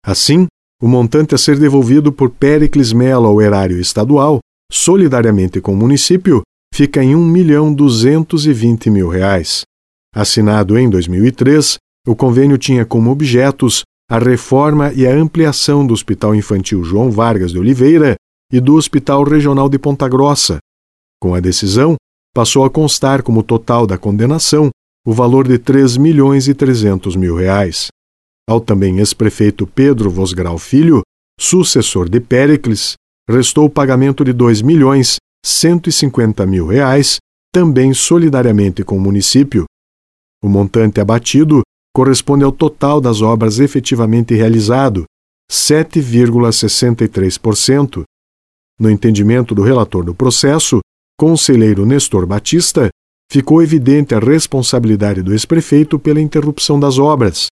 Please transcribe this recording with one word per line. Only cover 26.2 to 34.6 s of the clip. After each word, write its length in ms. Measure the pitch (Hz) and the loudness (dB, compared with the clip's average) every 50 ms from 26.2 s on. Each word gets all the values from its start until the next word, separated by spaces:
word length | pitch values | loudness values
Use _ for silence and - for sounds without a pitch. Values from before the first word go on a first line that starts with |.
| 135 139 139 139 127 | 2 4 2 2 0
e 60 | 139 | 0
trezentos 640 | 139 - 143 131 127 113 107 104 98 95 - 101 87 | 0 0 0 0 0 0 0 0 0 -2 -4 -6 -4
mil 200 | 95 92 87 82 | -2 -2 -2 -2
reais. 500 | 87 92 95 98 101 101 87 78 - - - _ _ _ _ _ _ _ _ _ _ _ | -2 -2 0 0 0 -2 -4 -4 -8 -10 -12 _ _ _ _ _ _ _ _ _ _ _
Ao 140 | - 113 117 | -2 -2 -2
também 380 | 113 - 110 98 98 95 90 95 | 0 0 0 0 0 0 0 0
ex-prefeito 680 | 107 - - - 113 107 - - 107 104 101 - 101 | -2 -2 -2 -2 -2 -2 0 0 0 0 0 -2 -10
Pedro 440 | - - - 135 143 139 113 107 98 | -6 -2 0 2 2 2 0 -2 -4
Vosgrau 480 | 85 95 95 90 92 87 90 87 85 82 | -2 -2 -4 -4 -4 -6 -6 -6 -6 -10
Filho, 420 | - - - 139 160 165 156 127 - _ _ _ _ _ _ - | -8 -2 0 2 4 4 2 2 0 _ _ _ _ _ _ -8
sucessor 680 | - - 170 185 170 - - 131 110 - - 98 90 | -4 0 0 0 0 0 0 -2 -2 -2 -4 -4 -4
de 140 | 85 95 123 | -2 -2 -4
Péricles, 760 | 117 _ - 127 139 143 151 - - 120 107 101 - - - _ _ _ _ _ _ | -2 _ -2 0 2 2 0 0 0 -4 -4 -4 -6 -10 -10 _ _ _ _ _ _
restou 380 | - 113 131 123 - - 151 151 | -2 0 0 0 0 0 2 0
o 60 | 147 | 2
pagamento 520 | 147 151 139 135 131 127 135 139 131 - 143 | 0 -2 -2 0 0 0 0 0 0 -2 -2
de 80 | 131 123 | -2 0
dois 260 | 120 123 120 113 104 | 2 2 2 2 2